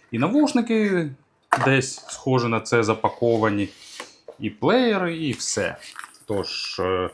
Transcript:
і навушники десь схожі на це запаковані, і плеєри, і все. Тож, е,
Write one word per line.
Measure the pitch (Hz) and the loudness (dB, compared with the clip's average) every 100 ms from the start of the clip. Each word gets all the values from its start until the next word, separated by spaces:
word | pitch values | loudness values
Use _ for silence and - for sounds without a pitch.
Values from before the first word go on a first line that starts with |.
| _ | _
і | 113 | -2
навушники | 147 269 294 247 233 220 214 180 156 135 _ _ _ - | 0 2 2 2 2 2 2 0 -2 -8 _ _ _ 0
десь | 135 135 131 | 4 2 2
схожі | - - - - 127 120 | -6 -14 -8 0 2 2
на | 113 | 0
це | 110 120 | 2 2
запаковані, | 107 110 107 - 120 113 110 101 98 - - - - - - - | 4 2 0 0 2 4 2 2 -2 -6 -18 -18 -18 -20 -20 -10
і | 110 | -8
плеєри, | - 135 233 247 202 180 165 | -2 2 4 2 0 -2 -2
і | 156 | -4
все. | 113 - - 87 - - - - - - | -4 -4 -4 -4 -6 -14 -18 -18 -16 -6
Тож, | 101 90 - - - | -4 -4 -6 -8 -4
е, | 92 92 90 | -2 -2 -4